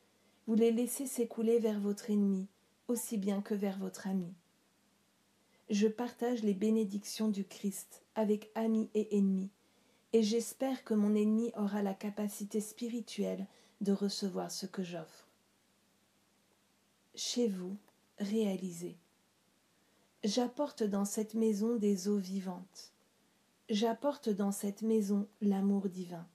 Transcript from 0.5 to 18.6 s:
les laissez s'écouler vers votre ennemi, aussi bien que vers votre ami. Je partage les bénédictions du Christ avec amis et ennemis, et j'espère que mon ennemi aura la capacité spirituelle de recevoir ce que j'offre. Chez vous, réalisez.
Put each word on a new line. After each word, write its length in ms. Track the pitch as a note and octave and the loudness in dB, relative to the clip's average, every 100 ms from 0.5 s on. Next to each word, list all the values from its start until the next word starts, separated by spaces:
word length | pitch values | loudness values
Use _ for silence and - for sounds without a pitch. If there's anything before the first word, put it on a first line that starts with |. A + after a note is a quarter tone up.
les 160 | A3 A#3 | 4 4
laissez 360 | A3+ B3 - C4 | 4 0 -2 -4
s'écouler 520 | - A#3 - A3+ A#3 | -2 -4 0 2 4
vers 220 | A3 G#3 | 2 0
votre 300 | G3+ G3+ - | -2 -2 0
ennemi, 360 | G#3 G3+ F#3+ F#3+ _ _ _ - | 2 4 2 -2 _ _ _ -4
aussi 280 | A#3+ - A3 | -4 -2 -4
bien 240 | G3 G3 | -2 -2
que 140 | G3+ | -2
vers 240 | G#3 G3 F#3+ | -2 -2 -2
votre 280 | F#3+ - F#3+ | -6 -6 -4
ami. 260 | F#3+ F3 F#3+ _ _ _ _ _ _ _ _ _ _ _ _ - | -2 -4 -10 _ _ _ _ _ _ _ _ _ _ _ _ -2
Je 180 | G#3 G#3+ | 2 4
partage 540 | G#3+ A#3+ - A#3+ B3 | 2 -6 -2 -2 0
les 100 | G#3+ | 0
bénédictions 760 | F#3 G#3+ A3 G#3+ G3+ G3+ - A3 | 2 2 2 0 -4 -6 -2 0
du 160 | G3 | 0
Christ 580 | G3 - G3+ F#3+ - - _ | -4 -6 -6 -6 -10 -20 _
avec 360 | - G#3+ G#3 - | -2 2 0 -2
amis 360 | A3+ A3+ A3 A3 | -4 0 0 0
et 220 | G#3+ G#3 G#3 | -2 2 4
ennemis, 340 | G3 F#3+ F#3+ - _ _ _ _ _ | 4 2 -2 -10 _ _ _ _ _
et 100 | A3+ | 4
j'espère 600 | G#3+ A#3 A3+ - C4+ C4 | 4 2 -2 -2 -2 -2
que 80 | - | 0
mon 220 | G#3+ G#3 | 2 4
ennemi 380 | G#3+ G#3 A3 A#3 - | 4 4 2 0 -2
aura 260 | G3+ G#3 | -2 0
la 120 | G3 | -2
capacité 680 | G3 G#3 G3+ G#3 - G#3 G#3+ | -2 -6 -4 -6 -6 -4 -4
spirituelle 840 | G#3 - A#3+ A#3+ A3 - F#3+ F#3 G3 - _ - | -4 -6 -6 -6 -6 -4 -4 -4 -8 -14 _ -4
de 120 | G3+ | 0
recevoir 580 | G3 G3+ - G3+ F#3 F3 | 2 0 -2 -4 -4 -6
ce 160 | - F#3+ | -6 -8
que 160 | - | -6
j'offre. 440 | F3+ F3 D#3+ - - _ _ _ _ _ _ _ _ _ _ _ _ _ _ _ _ _ _ | -6 -8 -12 -16 -20 _ _ _ _ _ _ _ _ _ _ _ _ _ _ _ _ _ _
Chez 340 | - - - A#3 | -8 -4 0 0
vous, 300 | F#3 F3+ G3+ - _ _ - | 0 -6 -10 -14 _ _ -8
réalisez. 800 | G3+ A3 G#3 F#3+ | -2 0 0 0